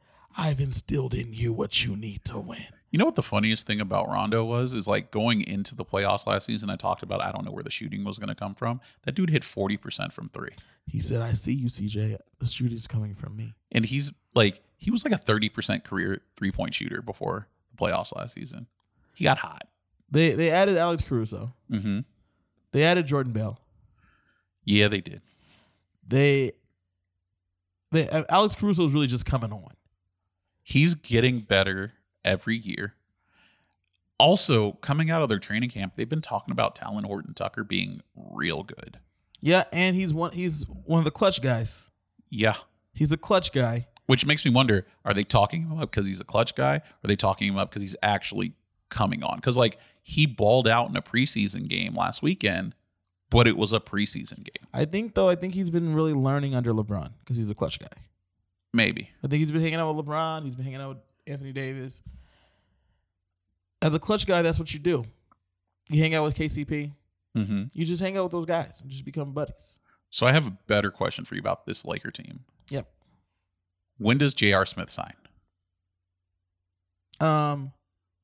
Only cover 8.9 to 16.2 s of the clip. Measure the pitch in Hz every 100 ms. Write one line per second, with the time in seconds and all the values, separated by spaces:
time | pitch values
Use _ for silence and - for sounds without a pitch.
8.9 | _ - 135 185 151 - - 98 104 -
9.9 | - - - 53 - - - - _ -
10.9 | 104 - 117 117 - - 135 123 - 104
11.9 | 107 107 104 _ - 123 - 123 117 -
12.9 | 110 107 98 - 104 113 - _ 127 113
13.9 | 135 143 - _ 120 104 - _ _ -
14.9 | 233 302 208 - 107 107 - - 104 -
15.9 | 98 92 98